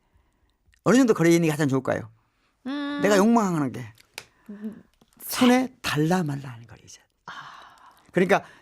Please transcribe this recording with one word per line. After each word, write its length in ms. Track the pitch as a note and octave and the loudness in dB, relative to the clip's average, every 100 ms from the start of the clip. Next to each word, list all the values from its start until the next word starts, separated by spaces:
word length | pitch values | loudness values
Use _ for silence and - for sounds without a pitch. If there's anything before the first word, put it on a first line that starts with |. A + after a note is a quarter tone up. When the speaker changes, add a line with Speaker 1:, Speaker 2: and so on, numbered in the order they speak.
| _ _ _ _ _ _ _ _ | _ _ _ _ _ _ _ _
Speaker 1:
어느 140 | D#3+ A#3+ | 2 4
정도 160 | B3 | 4
거리에 200 | - E3+ | 4 4
있는 140 | E3+ E3 | 4 2
게 40 | |
가장 160 | D3 D3 | 0 0
좋을까요? 420 | C3 B2+ G#2 A2 _ _ _ _ _ B3+ | 0 -2 -6 -8 _ _ _ _ _ -10
Speaker 2:
음. 320 | C#4+ C#4+ C#4+ | -8 -8 -4
Speaker 1:
내가 140 | F#3+ G3+ | 0 2
욕망하는 540 | A3 A#3 G3 D#3+ C3+ | 4 2 0 -2 -4
게 140 | A#2+ A2+ - _ - - _ - | -8 -14 -20 _ -20 -20 _ -20
Speaker 2:
음. 320 | G#3 G#3+ - - _ _ _ | -16 -16 -16 -20 _ _ _
Speaker 1:
손에 500 | - - B3 B3 B3+ - | -12 0 2 4 0 -8
달라 420 | - D3 D#3 F#3 | -6 -2 0 0
말라 260 | D3+ C#3 C3+ | -2 -8 -12
하는 160 | A#2 A2+ | -18 -20
거리죠. 340 | - - - _ _ - | -20 -20 -20 _ _ -20
Speaker 2:
아. 60 | - - - - - - _ _ | -18 -20 -20 -20 -20 -20 _ _
Speaker 1:
그러니까 320 | F3 F#3 F3+ - - | -2 2 0 -2 -16